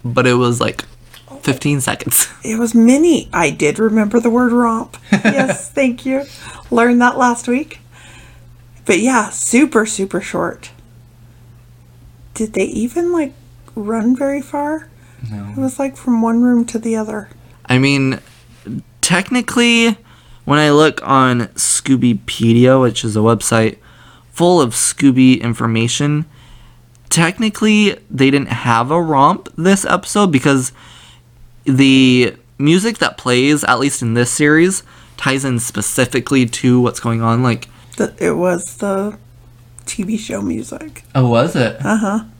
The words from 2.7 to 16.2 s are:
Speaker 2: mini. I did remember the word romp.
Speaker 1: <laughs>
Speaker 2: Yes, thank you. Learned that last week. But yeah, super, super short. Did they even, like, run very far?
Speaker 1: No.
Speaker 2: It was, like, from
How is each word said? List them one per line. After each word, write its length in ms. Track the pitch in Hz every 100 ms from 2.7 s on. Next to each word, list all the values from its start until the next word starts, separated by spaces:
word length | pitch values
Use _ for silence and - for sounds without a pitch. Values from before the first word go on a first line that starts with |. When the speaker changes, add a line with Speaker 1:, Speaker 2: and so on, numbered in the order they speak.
Speaker 2:
mini. 540 | 233 233 277 339 294 -
I 180 | 180 160
did 280 | 156 147 202
remember 400 | 220 220 208 233
the 120 | 233
word 200 | 233 247
romp. 440 | 240 233 226 240 -
Speaker 1:
<laughs> 80 | -
Speaker 2:
Yes, 560 | 190 - 277 262 - -
thank 340 | - 269 240
you. 200 | 262 262 285 - - - -
Learned 280 | 240 240 240
that 140 | 247 -
last 280 | 247 233 -
week. 320 | 247 311 - - - - - - - - - - -
But 160 | - 185
yeah, 300 | 233 247 208
super, 540 | - - 233 294 226
super 360 | 220 - 196 180
short. 500 | - 175 170 - - - - - - - - - - - - - - - - - -
Did 180 | - 220
they 120 | -
even, 480 | 190 - 240 349 349
like, 200 | 349 277 - - - -
run 400 | - 208 226 220
very 280 | 254 277 277
far? 460 | 269 285 294 311 - - - - 110
Speaker 1:
No. 220 | 208 202 -
Speaker 2:
It 20 |
was, 180 | 262 254
like, 180 | 277 269
from 240 | - 233